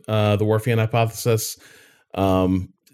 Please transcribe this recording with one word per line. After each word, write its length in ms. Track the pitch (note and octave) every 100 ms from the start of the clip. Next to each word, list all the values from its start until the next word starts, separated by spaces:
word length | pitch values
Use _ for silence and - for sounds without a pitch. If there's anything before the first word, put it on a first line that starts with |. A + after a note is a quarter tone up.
| -
uh, 300 | A2 G#2+ G2+
the 80 |
Whorfian 340 | G#2+ G#2+ A#2+ A2+
hypothesis. 800 | A2 A#2 A2+ - A#2 A2 - - - - - _ _
Um, 580 | F#2 F#2+ F#2 F#2 F#2+ F#2 _ _